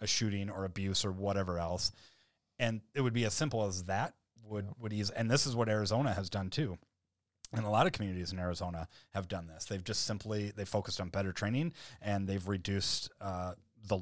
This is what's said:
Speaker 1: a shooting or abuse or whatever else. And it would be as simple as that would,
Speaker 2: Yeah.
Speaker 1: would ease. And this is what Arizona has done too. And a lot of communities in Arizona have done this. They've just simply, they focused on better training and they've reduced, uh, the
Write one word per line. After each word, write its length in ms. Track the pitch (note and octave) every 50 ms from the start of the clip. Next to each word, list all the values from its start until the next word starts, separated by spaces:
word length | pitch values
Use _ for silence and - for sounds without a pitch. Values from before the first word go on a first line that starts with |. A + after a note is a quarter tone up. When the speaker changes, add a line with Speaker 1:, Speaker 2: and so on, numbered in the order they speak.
Speaker 1:
a 60 | G#2+
shooting 440 | G#2 - - A2+ G#2+ G2 G2 G2 G2+
or 140 | - F#2+ G2
abuse 400 | F#2 F2 G2+ G2 G2 F#2+ F#2 -
or 80 | G2+ F#2
whatever 460 | F#2 G2 G2+ G2 G2 F#2+ F2+ F2 E2+
else. 340 | E2+ E2 F2+ F2+ - - - - - - - _ _ _ _ _ _ _ _ -
And 220 | B2 A2+ A2+ A2 - _ -
it 60 | C#3+
would 120 | C3 B2 A#2
be 120 | A#2+ A#2
as 100 | G#2+ -
simple 320 | - D#3 C#3+ B2 A2+ G#2+
as 180 | G2 F#2 F#2 F2+
that 300 | F2+ F#2+ G2+ C3+ - - _ _ _ _ - A2+
would, 220 | G#2+ G#2+ G#2 G2
Speaker 2:
Yeah. 40 | G2 - -
Speaker 1:
would 140 | A2+ G#2+ G#2+
ease. 180 | G#2 G#2 G2+
And 200 | - A#2 A#2 A2+
this 160 | B2 B2+ -
is 80 | C#3 A#2+
what 120 | A#2 A#2 A2
Arizona 440 | G#2+ G#2+ G#2 F#2+ A2 A#2 C#3 B2 G2
has 160 | F#2 F#2+ F2+
done 200 | - G2+ F#2+ F#2
too. 280 | - - D#3+ G#2+ F2 - - _ _ _ _ _ _ _ _ _ _ _ - - -
And 120 | A2+ A2
a 40 | G#2
lot 160 | G#2+ A2 D3
of 60 | F#3 -
communities 400 | - G#2+ G2 F#2 F2+ F2 E2+ F#2+
in 60 | F#2
Arizona 500 | F2+ F2+ F2 - F#2 F2 F2 D#2+ D#2+ - - - - _ -
have 140 | G2 F#2+ F2
done 180 | G2+ F2+ E2
this. 200 | D#2+ D#2+ D#2 -
They've 180 | - G#2 F#2+ F2+
just 200 | A2 G#2 - -
simply, 480 | - A2 G2 - A2 G#2+ G#2 G2+ G2+ G2
they 120 | G#2 G2
focused 360 | - - G#2 F#2+ - - -
on 100 | F#2 F2
better 220 | - G2 G2 F#2+ F2
training 420 | - G#2 G#2 A#2 C3+ D#3+ E3+ - - - - - -
and 260 | - G#2 G2+ G2 G2
they've 200 | F#2+ G2 G2 F2+
reduced, 640 | F#2+ G2+ F#2+ F2 G2+ G2 G2 F2+ - - - - - - -
uh, 340 | G2+ G2 F#2 F2+ F2+ F2+ F2+ - - _ _ - A2
the 140 | G2+ G#2+ F#2